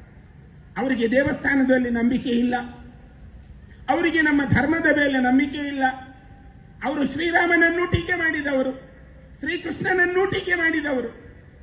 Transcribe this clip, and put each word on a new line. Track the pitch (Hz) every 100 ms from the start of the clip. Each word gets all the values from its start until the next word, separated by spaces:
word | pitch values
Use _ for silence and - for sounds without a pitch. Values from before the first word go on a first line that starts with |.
| - - - - - - - -
ಅವರಿಗೆ | 262 240 226
ದೇವಸ್ಥಾನದಲ್ಲಿ | 254 285 269 269 277 254 262 240
ನಂಬಿಕೆ | 233 240 262 254
ಇಲ್ಲ, | 240 247 247 247 - - - - - - - - - - - -
ಅವರಿಗೆ | 311 349 330
ನಮ್ಮ | 302 285 269
ಧರ್ಮದ | 233 277 330 330 294
ಮೇಲೆ | 285 269
ನಂಬಿಕೆ | 247 269 285 302
ಇಲ್ಲ. | 285 277 262 262 - - - - - - - -
ಅವರು | 247 294 277
ಶ್ರೀರಾಮನನ್ನು | 285 339 330 349 339 339 349 349
ಟೀಕೆ | 349 349
ಮಾಡಿದವರು, | 349 330 311 285 269 262 - - - - - - -
ಶ್ರೀಕೃಷ್ಣನನ್ನು | 294 349 330 - 302 370 349 370 392
ಟೀಕೆ | 381 359
ಮಾಡಿದವರು, | 349 330 311 294 262 226 - - - - -